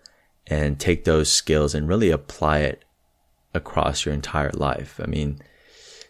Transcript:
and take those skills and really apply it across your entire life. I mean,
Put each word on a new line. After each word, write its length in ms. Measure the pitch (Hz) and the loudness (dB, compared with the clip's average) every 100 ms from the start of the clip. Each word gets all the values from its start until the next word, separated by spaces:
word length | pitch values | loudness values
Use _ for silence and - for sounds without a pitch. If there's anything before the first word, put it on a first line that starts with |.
| - _ _ _ - | -20 _ _ _ -4
and 320 | 76 73 71 | 0 0 0
take 260 | 92 82 | 0 2
those 260 | - 78 76 | 4 4 4
skills 440 | - - 76 73 | 0 2 2 2
and 140 | 76 76 | 0 0
really 220 | 104 98 | 2 2
apply 500 | 73 - - 76 76 | 2 -4 -2 0 2
it 240 | 73 - _ _ _ _ _ _ _ | 0 -4 _ _ _ _ _ _ _
across 520 | 80 - 80 73 71 | -8 -4 -2 0 -2
your 100 | 78 | -2
entire 380 | 73 - 80 69 | -4 -4 -4 -2
life. 480 | - 71 - 67 - | -2 -2 -2 -8 -10
I 40 | - | -4
mean, 340 | 76 73 71 - _ _ - - - | -2 -2 -6 -12 _ _ -20 -20 -20